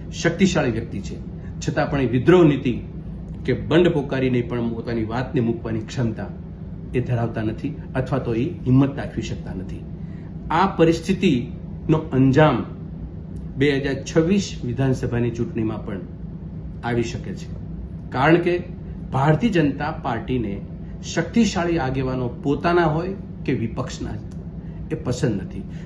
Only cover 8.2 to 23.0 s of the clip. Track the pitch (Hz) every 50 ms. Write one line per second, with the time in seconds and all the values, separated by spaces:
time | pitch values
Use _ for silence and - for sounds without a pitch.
8.2 | - 120 113 117 123 - - - - 127 127 135 143 135 - 117 107 101 - -
9.2 | 101 101 - - - - - 95 95 - - - - - - - - - - -
10.2 | - - - - - - 151 170 196 190 - - 165 165 160 - - 190 190 -
11.2 | 196 170 131 120 123 - - - - - - - - - 156 156 - - 135 131
12.2 | 135 131 123 156 156 147 123 104 95 - - - - - - - - - - -
13.2 | - - - - - - - 131 139 147 139 131 131 139 135 135 - - - 165
14.2 | 160 175 208 196 - - - - - 120 117 123 135 131 127 - - - 117 117
15.2 | 120 120 - - 113 - - 113 110 110 107 98 90 110 98 90 82 80 - -
16.2 | - - - - - - - - - - - - - 120 120 120 117 - - 107
17.2 | - 104 95 - - - - - - - - - - - - - - - - 127
18.2 | 139 156 165 170 - 175 175 180 - - - - - - - - - - 135 135
19.2 | 139 156 151 - 240 233 190 165 147 139 131 147 147 156 160 - - 139 117 113
20.2 | 107 - 127 123 110 101 98 - - - - - - - - - - - - 180
21.2 | 160 - - 233 220 - - 180 170 175 170 160 131 131 131 135 131 131 127 123
22.2 | 123 120 - - - 139 147 139 - 170 175 180 170 156 151 165